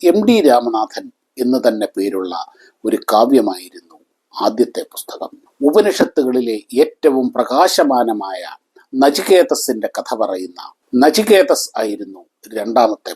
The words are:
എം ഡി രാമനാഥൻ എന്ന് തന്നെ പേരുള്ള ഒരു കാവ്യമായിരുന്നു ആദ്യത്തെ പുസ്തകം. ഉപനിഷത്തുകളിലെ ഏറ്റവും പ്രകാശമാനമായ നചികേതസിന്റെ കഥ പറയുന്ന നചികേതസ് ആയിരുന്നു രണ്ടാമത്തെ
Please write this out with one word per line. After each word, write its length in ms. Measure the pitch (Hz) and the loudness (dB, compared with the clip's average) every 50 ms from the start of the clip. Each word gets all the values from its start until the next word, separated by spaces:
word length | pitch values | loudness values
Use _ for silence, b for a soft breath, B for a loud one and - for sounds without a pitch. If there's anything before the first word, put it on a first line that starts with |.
| - | 0
എം 220 | 170 175 214 214 | 2 2 4 2
ഡി 140 | 233 233 220 | 4 2 4
രാമനാഥൻ 720 | 165 139 120 123 120 117 113 110 110 - - - - - - _ _ _ _ 131 123 | 4 4 4 4 2 0 -2 -4 -4 -6 -8 -12 -14 -14 -20 _ _ _ _ -4 -2
എന്ന് 160 | 123 131 127 120 | -2 0 0 0
തന്നെ 200 | 117 110 107 101 - - | 0 0 -2 -4 -6 -4
പേരുള്ള 480 | 101 98 101 95 95 92 90 87 92 - b b b b b b b - | -4 -4 -4 -4 -4 -6 -6 -8 -10 -12 b b b b b b b -4
ഒരു 120 | 110 110 - - - | -4 -4 -4 -2 0
കാവ്യമായിരുന്നു 840 | 107 107 120 127 139 127 107 101 92 - - - - - - _ _ _ _ _ _ _ _ _ _ - - | 2 2 4 4 4 2 2 0 -4 -8 -14 -18 -20 -20 -20 _ _ _ _ _ _ _ _ _ _ -4 -4
ആദ്യത്തെ 360 | 107 110 - - - - 110 - - | -2 0 0 -2 -2 -2 -8 -12 -12
പുസ്തകം. 380 | - - - - - - - - - _ _ _ _ _ 135 | -14 -18 -16 -16 -14 -14 -14 -14 -16 _ _ _ _ _ 0
ഉപനിഷത്തുകളിലെ 920 | 147 160 214 208 202 - - - - - 156 135 127 123 127 120 117 110 104 - _ 117 127 | 2 2 4 2 2 0 0 -2 -2 0 -2 -2 0 -2 -2 -2 -4 -6 -8 -8 _ 0 0
ഏറ്റവും 460 | 156 - - _ - 151 131 131 123 120 - | 0 0 -2 _ 0 0 0 0 -2 -2 -2
പ്രകാശമാനമായ 1080 | 120 117 - 123 147 185 - - - 160 139 131 123 117 113 107 104 98 95 95 90 - - - - _ _ _ b b b 135 | -4 -2 0 2 2 2 2 2 2 0 2 2 0 0 0 -2 -4 -6 -10 -10 -12 -12 -14 -18 -20 _ _ _ b b b 0
നചികേതസിന്റെ 920 | 131 139 143 143 - 180 - 190 180 156 - 151 - - - 117 110 107 98 - | 2 2 2 2 0 2 4 4 4 6 4 0 -4 -4 -4 -4 -4 -6 -6 -8
കഥ 180 | 104 98 - 123 110 | -8 -8 -8 -6 -4
പറയുന്ന 400 | 107 101 95 92 92 87 - - - - _ _ _ _ - 123 135 | -4 -4 -4 -8 -8 -12 -14 -18 -20 -20 _ _ _ _ 2 4 4
നചികേതസ് 680 | 156 151 220 214 220 208 190 185 185 156 - - - - - | 4 4 2 4 4 4 4 6 4 0 -2 -2 -6 -6 -6
ആയിരുന്നു 400 | 110 107 104 104 101 95 95 92 - _ _ _ _ 107 110 | -6 -6 -6 -8 -12 -16 -18 -20 -20 _ _ _ _ -14 -10
രണ്ടാമത്തെ 560 | 110 104 110 113 123 117 110 104 - _ - 85 | -10 -8 -2 2 2 2 2 0 -6 _ -14 -14